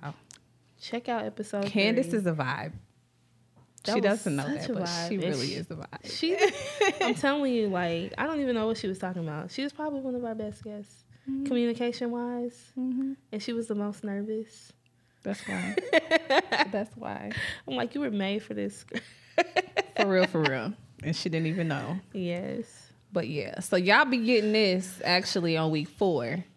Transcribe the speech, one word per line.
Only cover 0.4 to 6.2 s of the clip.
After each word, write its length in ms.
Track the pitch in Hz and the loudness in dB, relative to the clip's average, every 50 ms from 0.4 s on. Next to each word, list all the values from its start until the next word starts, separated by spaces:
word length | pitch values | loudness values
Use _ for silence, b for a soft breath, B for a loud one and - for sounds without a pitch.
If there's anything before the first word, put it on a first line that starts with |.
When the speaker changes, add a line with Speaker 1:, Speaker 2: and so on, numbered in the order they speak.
| _ _ _ _ _ _ _ _ | _ _ _ _ _ _ _ _
Speaker 2:
Check 260 | - - - 240 240 | -10 -8 -8 -6 -4
out 160 | 247 240 226 214 | -4 -4 -4 -4
episode 420 | 220 208 - 208 - - 202 202 | -6 -6 -8 -8 -6 -4 -2 -2
Speaker 1:
Candace 400 | 202 202 214 196 214 - 254 - | 2 4 4 6 6 6 4 2
Speaker 2:
three. 100 | 170 170 | 2 2
Speaker 1:
is 80 | 214 190 | 0 2
a 60 | 175 160 | 2 0
vibe. 400 | 151 131 127 139 - 135 160 - - - _ _ _ _ _ _ _ _ _ _ _ _ _ _ - - _ _ - - | 0 0 -2 -2 -4 -6 -8 -10 -12 -16 _ _ _ _ _ _ _ _ _ _ _ _ _ _ -20 -20 _ _ -8 -4
Speaker 2:
That 100 | - 214 | 0 2
Speaker 1:
She 80 | 247 | 4
Speaker 2:
was 20 | - | 4
Speaker 1:
doesn't 320 | 196 208 214 - 190 143 | 4 2 2 0 0 0
know 80 | 139 135 | 0 0
Speaker 2:
such 160 | 247 285 302 | -2 -4 -4
Speaker 1:
that, 80 | - - | -4 -4
Speaker 2:
a 20 | 233 | -2
Speaker 1:
but 100 | - 180 | -2 -2
Speaker 2:
vibe. 220 | 170 175 170 170 170 | -2 -2 -2 -2 -2
Speaker 1:
she 40 | 214 | -2
Speaker 2:
And 80 | 190 160 | 0 0
Speaker 1:
really 240 | 185 147 131 123 | 0 0 0 -2
Speaker 2:
she, 60 | 143 - | -2 -4
Speaker 1:
is 160 | - 170 - | -6 -8 -8
a 60 | 160 | -10
vibe. 360 | 156 - - - - - - | -12 -12 -12 -14 -14 -12 -10
Speaker 2:
she, 260 | - - | -6 -2